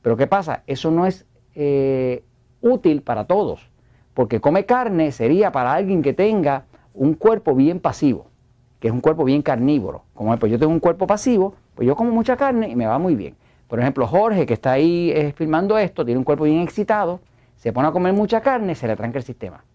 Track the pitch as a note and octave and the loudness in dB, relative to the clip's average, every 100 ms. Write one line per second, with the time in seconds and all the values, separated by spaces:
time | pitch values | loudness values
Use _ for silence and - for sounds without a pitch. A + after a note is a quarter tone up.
0 | A#2+ A2+ C3+ G3 D#3+ C3 - C3 E3 E3 | 0 0 0 0 -2 -8 -8 -6 0 2
1 | F3+ F#3 _ _ _ - D3 C#3 C3+ C3 | 0 -2 _ _ _ -6 -2 0 0 0
2 | B2+ B2 _ _ _ _ A#3 B3+ F3 D3 | -2 -4 _ _ _ _ 0 2 2 0
3 | - A2+ G#2+ F#3 E3 D#2 _ _ _ _ | -2 -4 0 0 0 -6 _ _ _ _
4 | _ - A#2 A2+ C#3+ F3 G3+ B3 A#3+ F3+ | _ -2 0 2 2 0 2 0 0 0
5 | D#3 C3+ A#2 E3+ G3+ C3+ B2 D3+ F#3+ F#3+ | -2 0 2 4 2 2 0 0 0 0
6 | C#3 C3 G3+ G#3+ D3 C3+ - _ _ - | 0 0 0 2 0 -2 -6 _ _ -2
7 | C#3 D#3 A3 A3 - C3 C#3 F3 - - | 0 2 2 2 0 2 2 2 -4 0
8 | D3 G2+ - _ _ _ _ _ A2+ A#2+ | 0 -2 -6 _ _ _ _ _ -4 0
9 | D#3 D#3+ C3 C#3+ D3 B2 B2+ D3 F#2 - | 0 2 2 2 0 0 2 0 -2 -10
10 | _ - G#2 A2+ A2 A#2 D3+ E3 E3+ E3+ | _ -6 -2 0 0 2 2 2 0 0
11 | F#3 G#3 C4 A3+ F#3+ - _ - A#2+ C#3+ | -2 0 2 2 0 -4 _ -2 0 0
12 | A3+ A3+ A3+ B3 C#4 A#3+ A3 A#2+ A2 B2 | 0 0 0 0 0 -2 -2 -2 -2 0
13 | F3+ C3 D#2 - _ _ _ A#2 B2+ C#3 | 0 -2 -4 -14 _ _ _ -2 -2 0
14 | A#2 F3 A3 G3+ C#3 A2+ C3+ C3 E3 F3 | 0 2 2 0 0 -2 0 2 2 2
15 | E3+ D#3 D3 - D#3+ D#3 G3 G#3+ F#3+ - | 0 0 -2 -4 -2 -2 0 0 0 -4
16 | B2 B2 C3 D3 D3+ D#3+ F3 - G#3 G#3+ | -2 -2 0 0 2 0 0 -4 -2 0
17 | F3+ F3+ _ _ _ _ A#2 A2+ D3 E3 | -2 -6 _ _ _ _ -6 -2 0 0
18 | F3+ G3 G#3 A3+ B3 B3+ G3+ D3+ A#2 A2 | 0 0 0 0 0 -2 -2 -4 -4 -4
19 | A2+ B2+ B2 A#2+ F#2+ E2+ _ | -4 -6 -10 -12 -14 -16 _